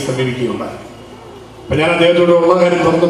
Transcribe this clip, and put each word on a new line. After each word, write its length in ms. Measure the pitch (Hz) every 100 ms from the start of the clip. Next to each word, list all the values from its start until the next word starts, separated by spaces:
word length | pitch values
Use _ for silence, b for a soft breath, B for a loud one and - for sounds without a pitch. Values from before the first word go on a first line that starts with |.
| 131
സമീപിക്കുകയുണ്ടായി. 680 | 127 127 123 117 98 87 - - - - - - - - -
അപ്പം 140 | - 151
ഞാൻ 100 | 151 170
അദ്ദേഹത്തോട് 360 | 170 175 175
ഉള്ള 220 | 175 165 180
കാര്യം 220 | 175 170 165
തുറന്ന് 220 | 170 170